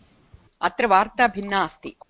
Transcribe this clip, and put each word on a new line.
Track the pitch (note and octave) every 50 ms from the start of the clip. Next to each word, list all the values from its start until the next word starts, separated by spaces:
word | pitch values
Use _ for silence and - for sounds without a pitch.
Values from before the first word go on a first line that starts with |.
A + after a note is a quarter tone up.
| _ _ _ _ _ _ - _ _ _ _ -
अत्र | - F3+ - - A3+
वार्ता | G#3+ F#3+ F#3+ G#3+ A3 - - B3
भिन्ना | A3 F#3 G3+ G3+ G3+ G3+ G3 E3+
अस्ति। | D#3+ - _ - C#3+ - _ -